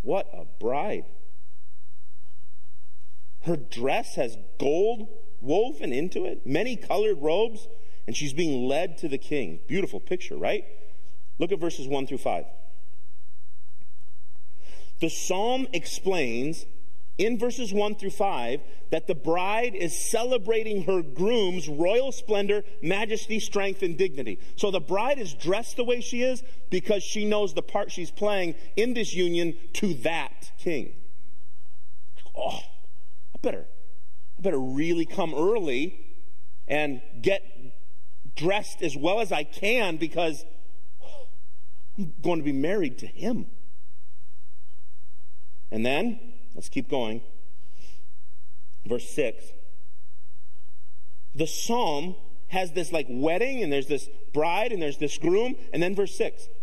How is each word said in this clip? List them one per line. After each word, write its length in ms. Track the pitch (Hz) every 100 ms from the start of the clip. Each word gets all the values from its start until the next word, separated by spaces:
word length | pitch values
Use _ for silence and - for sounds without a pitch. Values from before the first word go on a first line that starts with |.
What 280 | - 180 -
a 120 | - 80
bride. 600 | - 110 135 196 107 - - - - - - - - - - - - - - - - - - - - - - - -
Her 160 | 165 165
dress 580 | 117 113 127 180 - -
has 220 | 123 107 104 -
gold 520 | 127 160 208 233 214 - - -
woven 520 | 123 170 240 294 226
into 320 | 123 180 - 180
it, 180 | -
many 320 | 117 147 233 240
colored 460 | - 170 214 175
robes. 460 | 151 170 226 220 - - - - -
And 80 | 117
she's 160 | 147
being 340 | 135 170 131 123
led 300 | 143 180 160
to 100 | 165
the 120 | 135
king. 400 | - 147 101 82 -
Beautiful 320 | 175 190 95
picture, 360 | - 180 - 73
right? 300 | 92 180 - - - - - - - -
Look 140 | 175
at 80 | 185
verses 280 | 165 151 135
one 200 | 139 135
through 100 | 135
five. 280 | 131 90 - - - - - - - - - - - - - - - - - - - - - - - - - -
The 120 | 160
psalm 560 | - - 185 226 262 262
explains 920 | 175 - - 185 185 127 117 139 165 - - - - - -
in 180 | 202 240
verses 340 | 240 240 226
one 220 | 202 208
through 160 | 208 196
five 520 | - 202 156 120 135 - - -
that 160 | 160 -
the 80 |
bride 600 | 170 123 170 190 214 247 196
is 200 | 170 -
celebrating 920 | - 226 247 254 190 226 220 208 165
her 180 | 190
groom's 680 | 156 131 190 240 190 180 151
royal 420 | 143 175 233 269
splendor, 520 | 220 - 208 202 208 196 -
majesty, 580 | 151 196 220 220 - 220
strength, 440 | - 202 196 190
and 120 | 185 156
dignity. 440 | 190 143 117 90 - -
So 160 | 208
the 80 | 185
bride 400 | 147 190 240 285
is 160 | 190 135
dressed 400 | 156 196 233 -
the 60 |
way 180 | 240 240
she 220 | - 240
is 180 | 254 247 - - -
because 320 | 180 - 202
she 220 | - 214 208
knows 280 | 208 202
the 80 | 156
part 300 | - 202 202
she's 180 | - 170
playing 460 | - 208 202 175 156 - -
in 200 | 233 240
this 180 | 180
union 420 | 165 180 170 170 - -
to 200 | - 208 147 151
that 400 | 165 135 - - -
king. 380 | 185 151 - - - - - - - - - - - - - - - -
"Oh, 220 | - - - - - - - - - -
I 20 |
better, 240 | 254 92 - - - - - - - -
I 20 |
better 180 | 185 147
really 460 | 131 135 165 170 160
come 300 | - 165 143
early 720 | 175 233 165 127 165 - - - - - - - -
and 360 | 147 151 127 - 120
get 220 | 113 196 - - 127 - - - - - - -
dressed 460 | 156 202 - -
as 140 | 170 139
well 240 | 151 214
as 140 | 208
I 100 | 170
can 540 | 156 - 202 247 202 160
because 480 | 160 165 165 151 - - - - - - - - 523 - - - - - - -
I'm 160 | 175 -
going 180 | 143 170
to 60 | 147
be 80 |
married 440 | 135 151 208 156 -
to 80 | 110
him." 400 | - 180 247 - - - - - - - - - - - - - - - - - - - - - - -
And 160 | 110 117
then, 360 | 139 233 220 - - - -
let's 140 | -
keep 200 | - 123
going. 320 | 139 113 113 - - - - - - - - - - - - - - - - -
Verse 240 | 117 -
six. 340 | - 127 104 - - - - - - - - - - - - - - - - - - - 135
The 120 | 156
psalm 680 | - - 233 208 147 175 180 - - -
has 240 | 185 185
this, 220 | 156 160
like, 140 | 165 131
wedding, 520 | 123 147 175 247 262
and 120 | 180
there's 140 | 139 135
this 200 | 139 - - -
bride, 400 | 147 160 180 240
and 100 | 208
there's 180 | 151 139
this 180 | 147 -
groom, 400 | 160 190 247 - -
and 100 | -
then 100 | 175
verse 220 | 196 196 -
six. 320 | 208 - - -